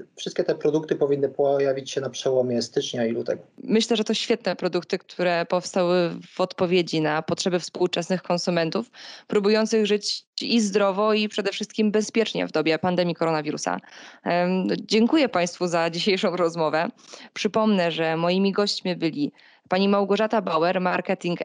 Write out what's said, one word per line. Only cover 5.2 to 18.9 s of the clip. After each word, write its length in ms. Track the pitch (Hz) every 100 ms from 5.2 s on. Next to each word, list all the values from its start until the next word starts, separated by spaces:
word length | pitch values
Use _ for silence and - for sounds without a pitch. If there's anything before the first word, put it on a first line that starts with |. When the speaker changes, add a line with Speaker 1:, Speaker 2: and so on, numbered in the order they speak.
| 180 170 170
Speaker 2:
powstały 640 | 180 175 196 175 180 170 170 175 -
w 60 |
odpowiedzi 600 | 185 - 180 180 170 160
na 200 | 151 151
potrzeby 380 | 156 170 190 175
współczesnych 640 | - - 180 - 170 180
konsumentów, 680 | - 175 - 175 165 190 233 - - - -
próbujących 580 | 208 202 214 220 220 202
żyć 400 | 208 - - _ -
i 200 | - 233
zdrowo, 520 | 208 202 196 190 214
i 160 | 214 208
przede 220 | - 196
wszystkim 400 | 190 208 - 214
bezpiecznie 560 | 208 208 233 214 180 180
w 40 |
dobie 280 | 156 151 156
pandemii 360 | 180 180 175 165
koronawirusa. 640 | 165 156 147 - 87 90 - - - -
Em, 440 | - 175 180 185 185 160
dziękuję 480 | - 214 233 320 262
Państwu 380 | 180 175 - 180
za 220 | 170 170
dzisiejszą 460 | 170 208 190 202 175
rozmowę. 520 | 180 165 156 156 170 - - - -
Przypomnę, 580 | - 214 220 220 196 170
że 260 | 160 160 160
moimi 340 | 170 185 196
gośćmi 440 | 190 202 - 185